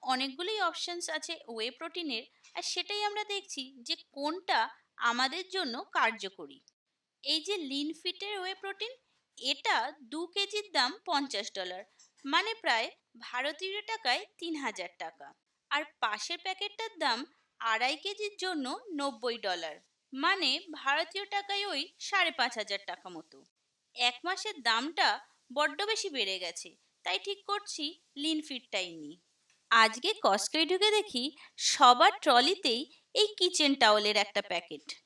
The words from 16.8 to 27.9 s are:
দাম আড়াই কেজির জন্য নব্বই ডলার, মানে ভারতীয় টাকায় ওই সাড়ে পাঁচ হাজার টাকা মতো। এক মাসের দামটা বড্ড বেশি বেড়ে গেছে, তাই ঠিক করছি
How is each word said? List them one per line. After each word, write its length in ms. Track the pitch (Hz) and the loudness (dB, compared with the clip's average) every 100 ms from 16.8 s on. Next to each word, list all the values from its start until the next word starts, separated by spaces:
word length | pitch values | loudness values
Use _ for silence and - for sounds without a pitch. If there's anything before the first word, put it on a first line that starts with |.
| 453 403 | -8 -2
দাম 200 | 294 233 285 _ _ _ | 0 0 -4 _ _ _
আড়াই 360 | 233 220 254 302 | 0 2 2 0
কেজির 380 | 370 415 415 415 | -6 -6 -6 -4
জন্য 280 | 370 339 262 349 494 311 | -4 -2 -4 -6 -8 -4
নব্বই 380 | 277 226 247 233 | -4 -2 -4 -4
ডলার, 380 | 208 180 160 151 _ _ _ | -2 -4 -4 -10 _ _ _
মানে 380 | 262 320 392 302 277 381 302 | -2 2 2 2 0 -4 -6
ভারতীয় 440 | 269 294 330 392 403 | 0 2 0 -4 -4
টাকায় 380 | 403 403 403 403 | -4 -2 -4 -2
ওই 160 | 302 311 _ | -4 -6 _
সাড়ে 340 | - 403 349 302 | -2 2 2 2
পাঁচ 140 | 247 240 | -2 0
হাজার 200 | 202 202 196 | -4 -6 -6
টাকা 220 | 180 190 | -12 -10
মতো। 300 | 170 - 135 139 _ _ _ _ - | -14 -16 -20 -20 _ _ _ _ 0
এক 200 | 247 247 | 0 0
মাসের 320 | 330 381 427 381 | -6 -4 -4 -4
দামটা 460 | 233 226 277 339 311 214 - _ _ | 0 0 0 2 2 2 -6 _ _
বড্ড 280 | 254 302 294 415 | 0 0 0 -2
বেশি 180 | 440 392 277 | -2 -4 -4
বেড়ে 200 | 196 190 | -4 -2
গেছে, 300 | 180 175 180 - _ _ | -6 -10 -14 -20 _ _
তাই 140 | - 381 | -4 -4
ঠিক 140 | 381 403 - | -4 -10 -4
করছি 340 | 403 415 - 294 | -6 -4 -8 -8